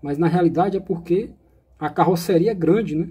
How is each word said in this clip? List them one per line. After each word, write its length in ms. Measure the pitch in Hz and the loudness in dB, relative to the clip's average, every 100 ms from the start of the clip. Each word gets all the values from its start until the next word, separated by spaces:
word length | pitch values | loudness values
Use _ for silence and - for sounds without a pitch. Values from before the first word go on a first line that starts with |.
Mas 160 | 143 143 | -6 0
na 100 | 170 | 2
realidade 500 | 175 170 160 190 190 | 2 2 2 0 -2
é 20 | |
porque 500 | - 170 - 180 233 - _ _ _ _ | -4 -8 -2 -2 -2 -14 _ _ _ _
a 120 | 151 | -8
carroceria 640 | - 170 180 - 180 196 | 0 2 2 0 2 2
é 40 | 196 | 0
grande, 400 | 160 202 190 151 | 2 2 0 -4
né? 140 | 165 | -6